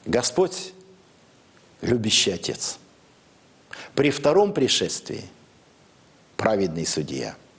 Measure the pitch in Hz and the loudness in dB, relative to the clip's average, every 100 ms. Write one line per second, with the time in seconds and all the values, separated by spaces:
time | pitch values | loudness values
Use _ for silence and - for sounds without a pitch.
0 | - 123 120 - 185 - - - - - | -2 0 2 2 0 -2 -10 -14 -20 -20
1 | _ _ _ _ _ _ _ - - 120 | _ _ _ _ _ _ _ -8 0 0
2 | 107 - 107 90 - - - - - _ | 2 2 2 0 -4 -4 -4 -6 -12 _
3 | _ _ _ _ _ _ _ - - - | _ _ _ _ _ _ _ -18 -6 2
4 | 139 139 143 170 202 196 131 - 87 - | 2 2 4 4 4 2 2 2 0 -4
5 | - 104 98 - _ _ _ _ _ _ | -6 -10 -12 -20 _ _ _ _ _ _
6 | _ _ _ - 113 104 95 82 80 - | _ _ _ -2 0 2 0 -2 -4 -2
7 | 71 67 62 - - | -4 -6 -8 -10 -20